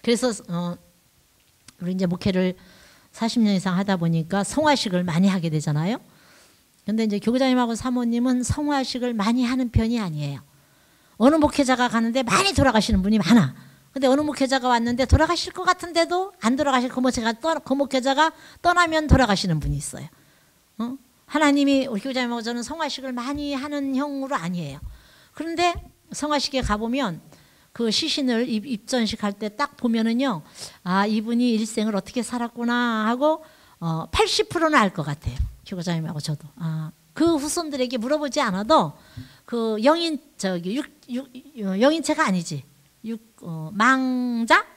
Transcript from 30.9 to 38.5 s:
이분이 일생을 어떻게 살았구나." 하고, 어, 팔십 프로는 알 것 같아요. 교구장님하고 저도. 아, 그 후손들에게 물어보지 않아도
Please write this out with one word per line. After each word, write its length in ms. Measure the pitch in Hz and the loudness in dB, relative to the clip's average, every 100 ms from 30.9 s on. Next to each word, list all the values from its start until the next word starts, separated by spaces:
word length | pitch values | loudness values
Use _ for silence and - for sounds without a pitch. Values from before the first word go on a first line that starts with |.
| 190 208 | 0 2
이분이 480 | 220 214 240 247 | 0 0 0 2
일생을 420 | 220 220 - 214 208 | 2 -2 -2 -2 -2
어떻게 280 | - - | -4 -6
살았구나." 840 | 226 247 233 240 233 240 240 226 214 | -4 -6 -6 -4 -2 0 0 0 0
하고, 380 | 247 294 311 - - _ _ | 2 2 0 -4 -20 _ _
어, 280 | 170 160 - | -4 -4 -4
팔십 380 | - 415 - - | 0 0 0 -2
프로는 280 | 349 330 294 | 0 2 4
알 120 | 202 | 2
것 140 | - | 0
같아요. 320 | 147 143 - 123 - - - | -6 -4 -6 -4 -6 -6 -12
교구장님하고 540 | 185 170 165 160 151 | -8 -4 -2 -4 -6
저도. 280 | 147 147 147 - | -6 -6 -8 -8
아, 340 | 165 160 156 - _ | -6 -6 -8 -14 _
그 240 | - 330 320 | 0 2 2
후손들에게 600 | 294 349 320 277 254 247 | -2 -4 -4 -2 -2 -2
물어보지 440 | 226 302 294 294 | -2 -2 -2 -2
않아도 520 | 247 | 0